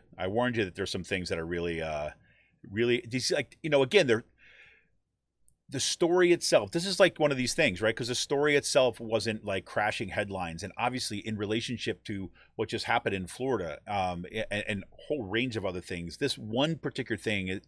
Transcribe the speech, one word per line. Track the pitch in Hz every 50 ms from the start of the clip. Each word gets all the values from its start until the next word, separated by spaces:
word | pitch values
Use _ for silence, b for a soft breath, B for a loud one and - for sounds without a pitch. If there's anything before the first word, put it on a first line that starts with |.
| - _ -
I | - 92 95
warned | 101 113 123 123 120
you | 113 107
that | 92 82
there's | - 98 90 -
some | 98 87
things | - 101 92 90 82
that | 92 82
are | 82
really, | 82 87 85 85 87 85 82 80
uh, | 78 76 76 73 76 - _ b b b b b b b b - -
really, | 98 104 117 120 120 123 - 113
these, | 110 127 113 - 185
like, | 151 139 - - _
you | - 160
know, | 147 139 135
again, | 123 - 202 175
they're, | 127 117 110 - _ _ b b b b b b b b b b b b _ _ _ _ _ _ _ _ _ _ _ _ _ _ -
the | 131 135
story | - - - - 180 165 175 180 180 175
itself, | 175 165 - - - 143 107 98
this | - 170 170
is, | 196 185 -
like, | 202 175 - -
one | 156 147 143
of |
these | 127 127 113 -
things, | - 127 117 92 87 107
right? | 110 113
'Cause | - 131
the | 117 123
story | - - - 147 139 147 151 147
itself | 143 135 - - 147 127 123 110 -
wasn't, | 120 113 110 110 98 113 107 107 104
like, | 101 98 95 90
crashing | - - 113 104 107 - - 117 95
headlines. | - - 104 101 98 92 90 85 82 82 101
And | 95 -
obviously, | - 113 123 123 127 117 - 110 101
in | - 110 110
relationship | 101 104 101 110 120 117 - 123 107 - 113 101 - -
to | - 107 98 95 87 b b b b b
what | - 110 -
just | - 107 -
happened | - 120 113 - 113 98
in | 95 92
Florida, | 85 - - 123 135 127 104 92 80 73 - - -
um, | 104 101 95 92 90 87 87 -
a-, | - 110 110 - 104
and, | 104 101 -
and | 107 98 -
a | - - - - -
whole | 151 151 113
range | 92 98 113 127 131 110
of | 110 95
other | 98 90 90
things, | 87 - 95 87 85 85 80 -
this | 139 139 - -
one | 123 104 107 120 143 156 165
particular | 143 - 143 - - 127 - 113 101
thing | - 113 107 101 95 92
i-, | 95 101 -